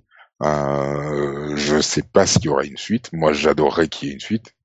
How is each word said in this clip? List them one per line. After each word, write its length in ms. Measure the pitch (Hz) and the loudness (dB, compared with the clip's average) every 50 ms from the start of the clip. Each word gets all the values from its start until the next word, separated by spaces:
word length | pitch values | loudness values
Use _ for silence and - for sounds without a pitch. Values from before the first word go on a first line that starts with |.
| - _ _ - - _ _ - | -6 _ _ -20 -20 _ _ -4
Euh, 1120 | 69 76 76 73 71 69 71 71 69 69 71 73 73 76 73 71 73 71 71 71 73 76 73 | -2 -2 0 0 -2 -2 -2 -2 -2 -2 -4 -4 -4 -4 -4 -4 -4 -4 -4 -6 -6 -6 -4
je 240 | 73 73 73 76 76 | -2 0 0 2 0
sais 220 | 73 - - - | 0 0 -2 -4
pas 240 | - - - 101 95 | -4 2 4 4 4
s'il 180 | - - - - | 6 4 2 2
y 40 | 78 | 2
aura 160 | 71 67 71 | 2 0 0
une 120 | 73 67 | -2 -6
suite. 340 | - - - 107 117 - - - | -10 -4 -2 -2 -2 -4 -6 -4
Moi, 180 | 82 80 78 | 0 2 2
j'adorerais 560 | 78 71 73 78 71 73 78 69 67 85 80 76 | 2 4 2 2 4 4 2 2 4 2 0 0
qu'il 200 | - - - 71 | -2 -6 -8 -8
y 20 | |
ait 40 | 69 | -8
une 60 | 69 | -10
suite, 340 | - - 110 110 - - _ _ | -6 -4 -4 -4 -4 -10 _ _